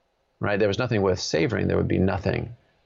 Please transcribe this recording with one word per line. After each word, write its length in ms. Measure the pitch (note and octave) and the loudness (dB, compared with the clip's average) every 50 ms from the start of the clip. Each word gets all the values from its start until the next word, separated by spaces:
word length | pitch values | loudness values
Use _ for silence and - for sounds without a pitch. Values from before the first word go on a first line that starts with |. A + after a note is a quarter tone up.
| _ _ _ _ _ _ _ - | _ _ _ _ _ _ _ -6
right, 180 | - G2+ G#2 | -4 -2 0
there 100 | G2 G#2+ | 2 2
was 120 | G2+ G2 F#2 | 0 0 0
nothing 240 | B2+ B2 A#2 G2+ G2 | -2 0 0 2 2
worth 160 | G2 A#2 - | 2 2 0
savoring, 480 | - - - D#3+ D#3+ C3 G2+ F#2+ F#2+ | -2 -2 0 0 0 0 0 0 0
there 100 | F#2 F2+ | 0 0
would 100 | F#2 F#2 | 0 0
be 120 | F2+ F#2 F#2+ | 0 2 2
nothing 560 | F#2 F#2+ F#2 F#2 - F#2+ E2+ E2 - - - - _ _ _ _ _ | 2 2 0 0 -2 -2 -2 -2 -4 -8 -12 -16 _ _ _ _ _